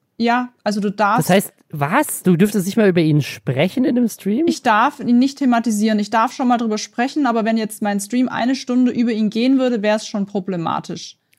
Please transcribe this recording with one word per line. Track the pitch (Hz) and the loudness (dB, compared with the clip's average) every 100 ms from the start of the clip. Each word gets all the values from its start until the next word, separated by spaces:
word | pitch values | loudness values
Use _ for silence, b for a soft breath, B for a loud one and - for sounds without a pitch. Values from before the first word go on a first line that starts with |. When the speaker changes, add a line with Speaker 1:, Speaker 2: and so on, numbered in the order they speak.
| _ - | _ -4
Speaker 1:
ja, | 233 247 247 - | 0 0 -2 -6
also | 208 202 | -4 -2
du | 202 | -4
darfst | 202 202 220 151 | 0 0 2 4
Speaker 2:
Das | |
heißt, | 190 - - _ | 2 2 -8 _
was? | 151 143 240 302 - | -6 0 0 0 -2
Du | 185 165 | 2 4
dürftest | 208 214 175 | 4 2 0
nicht | 226 | 2
mal | 202 | 2
über | 175 | 4
ihn | 156 151 | 4 2
sprechen | - - - 131 185 - 294 | 0 -6 -4 -2 0 0 0
in | |
dem | 247 233 | 2 0
Stream? | - 196 226 339 | -2 -4 0 0
Speaker 1:
Ich | 320 | 0
darf | 240 208 269 - | 0 2 2 -2
ihn | 220 240 | 0 2
nicht | 277 - | 2 0
thematisieren. | 269 233 233 208 220 214 | 0 2 0 0 0 0
Ich | 208 | 0
darf | 220 240 | 0 0
schon | - 247 | -2 0
mal | 240 | 0
drüber | 233 214 | 0 -4
sprechen, | - - 262 311 | -6 -4 -4 0
aber | 254 226 220 | 0 0 0
wenn | 226 | -2
jetzt | 220 - | -4 -4
mein | 208 202 | -4 -4
Stream | 202 247 254 | -2 -2 0
eine | - 240 | -2 -2
Stunde | 269 - 247 247 | -2 -2 0 2
über | - 240 | 2 -2
ihn | 214 214 | 0 -2
gehen | 220 254 269 | 0 2 2
würde, | 254 233 | 2 0
wär's | 214 214 - | 0 -2 -2
schon | 208 196 | -6 -4
problematisch. | 202 185 175 160 151 - 165 - - _ | -4 -4 -4 -4 -4 -6 -12 -14 -20 _